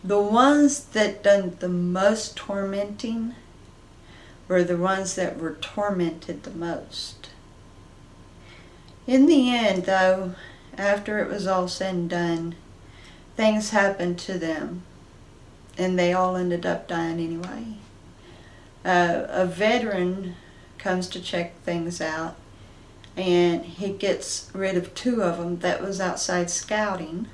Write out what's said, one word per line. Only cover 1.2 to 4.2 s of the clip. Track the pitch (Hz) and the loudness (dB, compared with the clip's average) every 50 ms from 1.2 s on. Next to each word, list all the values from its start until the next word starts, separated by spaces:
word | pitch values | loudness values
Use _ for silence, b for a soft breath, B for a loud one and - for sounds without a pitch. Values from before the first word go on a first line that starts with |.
done | - 202 202 196 190 175 175 - | 4 6 6 6 4 -2 -6 -6
the | 185 180 | -4 -2
most | 180 175 175 175 180 185 196 208 220 220 - - - | 0 0 0 0 0 4 4 4 4 2 -4 -8 -10
tormenting | - - - 202 196 196 196 196 202 202 208 208 - - 226 226 226 226 233 247 - - - - - - - - - - - - B B B B B | -12 -8 -6 -4 -4 -4 -4 -2 -4 -4 -6 -6 -8 -6 -6 -4 -4 -4 -6 -8 -12 -20 -20 -20 -20 -20 -20 -20 -20 -20 -20 -20 B B B B B